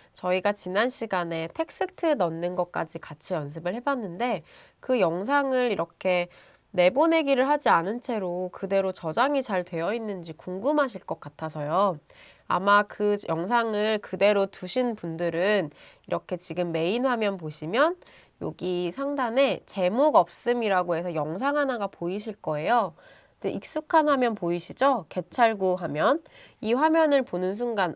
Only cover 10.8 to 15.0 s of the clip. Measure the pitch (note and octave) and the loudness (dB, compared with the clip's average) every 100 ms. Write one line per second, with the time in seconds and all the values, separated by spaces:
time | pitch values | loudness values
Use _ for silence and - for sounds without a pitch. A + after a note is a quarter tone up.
10.8 | C4+ G3+ - E3 D3+ - D#3+ D#3 D3 E3+ | 0 -4 -10 -10 -10 -10 -8 -6 -2 2
11.8 | G3+ D#3 _ - - _ - F3 G3 G3+ | 2 0 _ -20 -20 _ -4 0 4 4
12.8 | G#3 - G#3 G3+ - D#3+ F#3 A#3+ A3+ G#3+ | 4 0 0 0 -2 -4 0 0 0 0
13.8 | G#3+ G#3+ - - G3+ G3+ G3 - F3+ - | 0 -2 -4 2 4 4 0 -4 -6 -2
14.8 | B3 G#3+ | -2 -2